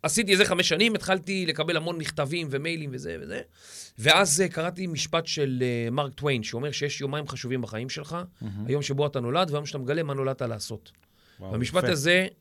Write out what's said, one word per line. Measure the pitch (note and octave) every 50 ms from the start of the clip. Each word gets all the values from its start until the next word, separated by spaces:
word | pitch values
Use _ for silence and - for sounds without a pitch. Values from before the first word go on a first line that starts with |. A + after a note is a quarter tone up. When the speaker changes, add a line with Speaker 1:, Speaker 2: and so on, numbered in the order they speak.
| -
Speaker 1:
עשיתי | D#3+ D#3+ A3 A#3 G3 G3
איזה | F#3 G#3
חמש | - F#3+ F3 F3+ -
שנים, | F3 D#3+ G#3+ A#3 A3
התחלתי | G3 - - F#3+ F#3+ F#3 - G3 F#3+ F3+
לקבל | D#3+ D3+ D3+ D3+ E3 F3
המון | D#3+ D#3+ E3+ F3 E3
מכתבים | D#3 D3 D#3 D#3 D3 C3+ D#3+ F3 E3 D3
ומיילים | C3 C#3 C#3+ E3 E3+ E3 D3+ C#3+ B2+
וזה | B2+ - E2+ E2+ - -
וזה, | - - - - - _ _ - - - - - - - -
ואז, | G#2+ D3 D#3 F3+ G3 E3+ C#3+ E3
אה, | F#3+ F3
קראתי | - - D#3+ F3 F3 F3+ F#3+
משפט | F3 D#3+ - - - - E3 E3
של, | - - D#3 D3 C3+ C3 B2+ B2+
אה, | B2 A#2+ A#2 A#2 A#2
מרק | A#2+ C#3+ D3 C3+ -
טוויין, | - C#3 D3 C3+ A#2+ G#2+
שאומר | - - F#2 C#3 D3
שיש | C#3 - - C#3+ C#3 -
יומיים | - C#3 C#3 D3+ D3 -
חשובים | C3 B2 - B2 B2+ B2+ A#2+
בחיים | G#2 A2+ A2 B2 C3
שלך, | - - - D3+ D#3+ F3 F3 F3 - -
Speaker 2:
מהמם. | A2+ A2 G2 G#2 G#2
Speaker 1:
היום | A#2+ C3+ D3 C#3
שבו | C#3 C#3 C#3 D3
אתה | D3 C#3+ C3+
נולד | A#2+ A#2 C3+ E3+ F#3+ E3+
והיום | C#3 D3 D3
שאתה | C#3+ - C#3+
מגלה | C3 B2 D3 D#3+ D#3+
מה | C#3+ C#3
נולדת | C3+ C3+ C3+ C3+ - B2+
לעשות. | A#2 A2+ G#2+ - - A2+ G#2 - - - _ _ _ _ _ _ _ _ -
Speaker 2:
וואו, | F#2+ F#2+ G#2+
Speaker 1:
והמשפט | A2 B2 B2+ - F#3 F3+
Speaker 2:
יפה. | E3+ F3+
Speaker 1:
הזה | D3 C#3 E3 F3 F#3 F#3 F#3+ - _